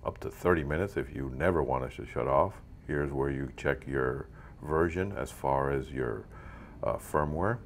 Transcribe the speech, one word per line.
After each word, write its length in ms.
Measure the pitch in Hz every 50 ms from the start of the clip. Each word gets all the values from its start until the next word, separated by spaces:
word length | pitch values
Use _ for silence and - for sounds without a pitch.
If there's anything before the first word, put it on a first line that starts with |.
| -
up 140 | - - -
to 100 | - -
thirty 340 | - - - 90 90 82 76
minutes 340 | 69 73 78 92 101 - 71
if 160 | 67 67 -
you 180 | - 67 65 64
never 280 | 64 73 92 90 80 71
want 200 | 62 65 65 64
it 120 | 62 -
to 100 | - 58
shut 220 | 60 - - 60 65
off. 340 | 67 69 82 98 98 - - - - - -
Here's 260 | - 73 73 73 69
where 200 | 69 67 67 69
you 200 | 69 67 67 65 65 -
check 300 | - 71 71 69 - 69
your 400 | 67 67 64 64 64 67 - - - - - - - -
version 520 | - 73 76 80 85 87 82 90 92 98 101 -
as 140 | 65 -
far 400 | - - - 67 67 69 69 69
as 180 | 71 69 65 67
your, 360 | 69 65 64 - 55 53 - - - - - - - - - - - - -
uh, 100 | - -
firmware. 640 | - - - - 78 76 76 76 78 87 101 117 123 -